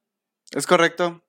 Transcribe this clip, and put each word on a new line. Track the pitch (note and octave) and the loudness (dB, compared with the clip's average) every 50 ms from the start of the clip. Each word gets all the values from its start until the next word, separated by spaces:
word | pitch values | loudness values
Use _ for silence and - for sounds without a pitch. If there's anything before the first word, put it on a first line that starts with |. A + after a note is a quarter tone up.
| _ _ _ _ _ _ _ _ _ - | _ _ _ _ _ _ _ _ _ -12
Es | - C#3+ C#3 - | -10 -8 0 0
correcto. | F#3 E3 E3+ D#3+ E3 - F3+ F3 E3+ E3 _ | 2 2 2 0 0 -2 -4 -4 -4 -8 _